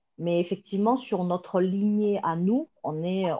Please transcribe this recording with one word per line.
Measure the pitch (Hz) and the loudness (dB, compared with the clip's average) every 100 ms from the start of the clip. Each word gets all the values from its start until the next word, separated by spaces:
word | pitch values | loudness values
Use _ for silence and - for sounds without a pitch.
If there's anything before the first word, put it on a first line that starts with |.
| _ - | _ -8
mais | 165 170 | -2 0
effectivement, | 175 190 - 196 214 254 | 0 -4 -4 0 2 2
sur | 254 190 | 0 -2
notre | 180 180 - 185 | 0 -2 0 0
lignée | 185 196 208 208 208 202 | 2 2 0 2 0 0
à | - 165 | -2 0
nous, | 180 247 320 _ | 2 0 -2 _
on | - 156 | -8 -4
est, | 175 185 185 | -2 -2 -2